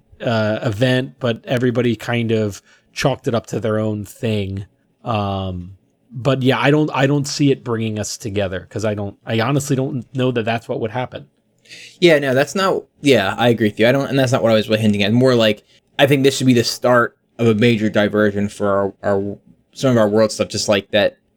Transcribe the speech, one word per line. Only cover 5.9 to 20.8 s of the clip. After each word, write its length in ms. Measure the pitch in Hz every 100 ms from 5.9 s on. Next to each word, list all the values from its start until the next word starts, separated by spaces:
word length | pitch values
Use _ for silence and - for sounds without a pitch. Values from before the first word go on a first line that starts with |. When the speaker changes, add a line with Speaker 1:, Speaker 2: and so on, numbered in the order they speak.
| _ _
Speaker 1:
but 320 | 139 117 131
yeah, 160 | 127 117
I 120 | 127
don't, 200 | 151 151
I 140 | 131 135
don't 220 | 143 143
see 240 | - 143
it 100 | 131
bringing 360 | 123 113 113 107
us 180 | 101 -
together 500 | 117 101 95 92 87
'cause 140 | 104
I 100 | 107
don't, 220 | 104 101 - -
I 140 | 113
honestly 360 | 117 143 143 131
don't 360 | 135 143 - 131
know 160 | 127
that 120 | 120
that's 220 | 110 117 -
what 140 | 127
would 100 | 117
happen. 380 | 123 123 104 143 _ _ _ - - - -
Speaker 2:
Yeah, 180 | 175 147
no, 160 | 139
that's 200 | 127 -
not, 320 | 196 190 135 - _
yeah, 320 | 143 120 95 107
I 140 | 123
agree 180 | 117 110
with 100 | 104
you. 80 | 110
I 60 |
don't, 160 | 139 139
and 100 | 135
that's 140 | 127
not 100 | 123
what 80 | 110
I 40 |
was 140 | 110 107
really 120 | 110
hinting 220 | 110 101
at. 100 | 101
More 220 | 120 131
like, 280 | 120 110 107 _ _ _ -
I 80 | 139
think 180 | 143
this 120 | 135 135
should 100 | 131
be 80 |
the 100 | 120
start 520 | 110 - 123 123 117 _ _ -
of 80 | 117
a 80 |
major 340 | 107 120 113 107
diversion 580 | 104 104 104 104 101 101
for 180 | - 101
our, 260 | 98 98 -
our, 340 | 101 98 101 101 _ _ _
some 180 | - 135
of 80 | 120
our 100 | 107
world 240 | 107 110
stuff, 160 | - 98
just 200 | 104 -
like 220 | 101